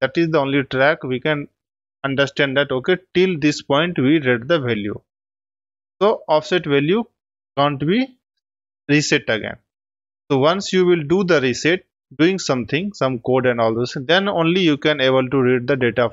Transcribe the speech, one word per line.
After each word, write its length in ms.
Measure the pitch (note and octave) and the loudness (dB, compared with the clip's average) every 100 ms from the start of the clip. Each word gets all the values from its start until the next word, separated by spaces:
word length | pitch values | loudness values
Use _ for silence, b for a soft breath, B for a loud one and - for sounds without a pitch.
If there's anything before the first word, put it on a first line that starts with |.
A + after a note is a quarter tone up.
That 160 | B2 E3+ | -4 0
is 120 | E3+ | 0
the 100 | D#3 | 0
only 240 | C#3 C#3+ | 0 -2
track 400 | C3+ C3 C#3 D#3+ | -2 0 2 0
we 160 | C3 B2+ | -4 -4
can 280 | D#3 D3 C#3+ _ _ _ _ _ | -4 -4 -6 _ _ _ _ _
understand 540 | C#3 C3+ C#3 - C#3+ C3+ | -4 0 0 0 0 0
that, 140 | C#3 | -2
okay, 260 | C3 B2 F3+ _ | -2 -2 -2 _
till 240 | F3+ F#3+ E3 | 0 0 2
this 220 | D3 - | 0 -2
point 380 | - C#3+ E3+ E3+ | -2 0 0 0
we 200 | B2+ D#3+ | 2 2
read 280 | C3 A#2+ C3 | 2 -2 0
the 120 | E3+ | -2
value. 400 | B2 G#2+ G2+ - _ _ _ _ _ _ _ _ _ - | -2 -4 -6 -10 _ _ _ _ _ _ _ _ _ 0
So 220 | G3+ A#3 - | 0 0 0
offset 380 | D#3 D3+ F#3 E3 | 0 2 -2 0
value 380 | C#3 D3 G#3+ A3+ _ _ _ _ - | 0 2 0 -2 _ _ _ _ -2
can't 240 | C#3+ C#3 | -2 0
be 380 | D3 A3 C4 _ _ _ _ _ _ _ - | -2 0 -2 _ _ _ _ _ _ _ -2
reset 400 | D3 D3 D3 A2+ | 0 2 -2 -2
again. 280 | A2 - - _ _ _ _ _ _ - | -4 -6 -12 _ _ _ _ _ _ -2
So 80 | C#3 | 2
once 340 | C#3+ F#3+ G3 | 2 0 -2
you 140 | F#3 F3+ | 0 2
will 160 | F3 | 2
do 200 | C#3+ F#3 | 0 0
the 160 | F3+ D#3 | 2 2
reset, 460 | C3 A#2+ D3+ F#3 _ _ _ C3 | 0 0 -2 -2 _ _ _ 0
doing 220 | E3 F#3+ | 0 0
something, 540 | - C3 G#2+ C#3 G3+ | -2 -4 -2 -4 -4
some 260 | - C3 B2 | -4 -4 -2
code 260 | - B2+ B2+ | 0 0 2
and 160 | A#2+ | 0
all 140 | A2+ A2+ | 0 0
those, 200 | B2+ D#3 | -4 -6
then 320 | B2+ F3 G3 | 0 0 0
only 340 | F3+ E3 F#3 | 0 0 2
you 160 | E3+ C#3+ | 2 2
can 240 | D#3 D3+ | 0 0
able 280 | C3 C3 B2+ | 2 2 2
to 80 | C#3 | 0
read 280 | B2 B2+ B2 | 2 0 0
the 80 | C#3 | -2
data 340 | A#2+ A2+ A#2 | 0 0 -2